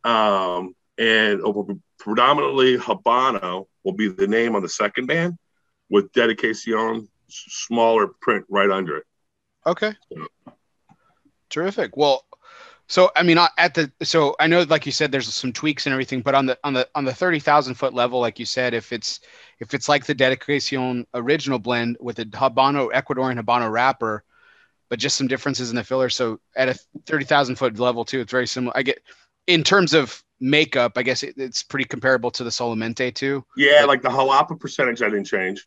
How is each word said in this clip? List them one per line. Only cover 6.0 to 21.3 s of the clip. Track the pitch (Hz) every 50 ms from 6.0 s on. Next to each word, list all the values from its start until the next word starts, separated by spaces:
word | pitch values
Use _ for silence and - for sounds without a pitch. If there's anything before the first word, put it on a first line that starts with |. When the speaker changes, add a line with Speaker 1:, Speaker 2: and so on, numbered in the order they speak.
| 98 -
Speaker 1:
Dedicación | _ 123 117 113 110 - - 113 110 - - 113 110 110 113 113 113 113 107
s-, | _ _ _ _ _
smaller | - - - - - - - - 117 117 113 113 113 110 101 92 - _
print | - - 104 98 - _
right | 98 101 98 101
under | 95 95 95 82 73
it. | 76 - _ _ _ _ _ _ _ _ _ _ _ _
Speaker 2:
Okay. | 160 180 - 214 214 208 _ _ _
Speaker 1:
So. | - 165 - - _ _ _ - _ _ _ _ _ _ _ _ _ _ _ _ _ _ _ _ _ _ _ _
Speaker 2:
Terrific. | - 156 170 190 202 - 165 104 -
Well, | 131 147 143 135 131 _ _ - _ _ - - - - - - _ _
so, | - - 185 185 - -
I | 151 175
mean, | 175 165
uh, | 170 175 - -
at | - 170 175 -
the, | 175 156 135 _ _ 160
so | - - 165 147 139 151 -
I | 151
know, | 160 170 180 175
like | 143 160 151 -
you | 143
said, | 127 - 156 139
there's | 131 135 117 110 -
some | - - 127 113
tweaks | - - 156 143 - -
and | 143 135
everything, | 131 127 - 135 127
but | 113 143 135
on | 139 135
the, | 131 123 _ -
on | 147 135
the, | 127 127 _ _
on | 151 139
the | 131 123
thirty | - 185 180 165 151
thousand | - 156 143 151 135 127 123
foot | - 143 131 120
level, | 123 123 123 123 127
like | 120 113 - -
you | 117
said, | - - 127 127 123 120
if | 113 - -
it's, | 120 113 - - - - _ _ - - - - _ _
if | - - -
it's | 135 -
like | - 147 143 -
the | - 147
Dedicación | 127 135 127 131 131 - - 147 135 - - 139 131 127 127 123 123 117 _ -
original | 123 117 127